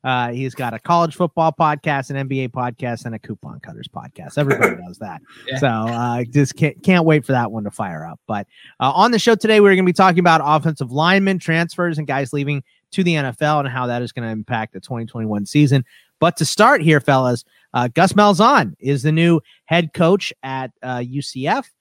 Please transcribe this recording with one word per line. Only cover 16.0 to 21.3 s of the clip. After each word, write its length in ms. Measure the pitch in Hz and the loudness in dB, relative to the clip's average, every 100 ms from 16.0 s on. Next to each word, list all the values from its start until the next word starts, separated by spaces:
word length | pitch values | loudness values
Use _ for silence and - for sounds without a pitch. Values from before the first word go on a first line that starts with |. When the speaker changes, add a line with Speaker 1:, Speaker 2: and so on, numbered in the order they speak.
| _ _ | _ _
Speaker 1:
But 180 | 165 - | -2 0
to 80 | 156 | -6
start 380 | - 226 285 | 4 4 4
here, 160 | 160 151 | 4 2
fellas, 440 | - 135 127 120 - _ _ | 4 2 2 -2 -6 _ _
uh, 140 | 123 123 | -4 -2
Gus 260 | 156 185 | 2 2
Malzahn 640 | 202 208 180 226 277 113 - | 4 4 6 4 4 0 -4
is 220 | 131 139 | -4 -2
the 100 | 143 | 0
new 300 | 156 170 165 _ _ _ | 2 4 2 _ _ _
head 280 | 170 165 | 0 0
coach 380 | - 165 196 - - | 0 2 2 -2 -12
at, 280 | 135 131 131 _ | -10 -8 -8 _
uh, 180 | 127 123 | -8 -6
U 200 | 123 135 | -6 -8
C 240 | - | -10